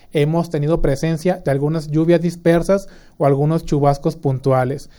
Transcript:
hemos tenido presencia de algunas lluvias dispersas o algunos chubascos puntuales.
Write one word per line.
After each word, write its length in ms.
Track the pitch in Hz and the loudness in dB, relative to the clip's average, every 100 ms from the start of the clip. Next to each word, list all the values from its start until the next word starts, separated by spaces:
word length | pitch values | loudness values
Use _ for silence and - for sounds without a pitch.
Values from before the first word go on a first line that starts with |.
| - | -6
hemos 360 | 160 147 170 170 | -2 0 0 -2
tenido 320 | 156 147 165 | -2 0 2
presencia 640 | 147 135 156 160 180 - | 2 0 -2 -2 -2 -2
de 60 | 147 | -2
algunas 380 | 135 147 160 151 | -2 -2 -4 -2
lluvias 320 | 151 160 170 | 0 2 2
dispersas 680 | 170 170 165 170 175 196 - - - - | 0 -2 0 2 2 -2 -2 -20 -16 -2
o 80 | 143 | 0
algunos 380 | 139 147 165 | 2 0 -2
chubascos 520 | - 147 143 139 165 156 | -2 0 2 2 -2 -4
puntuales. 760 | 139 131 139 131 127 139 - | -4 -2 0 0 0 -4 -12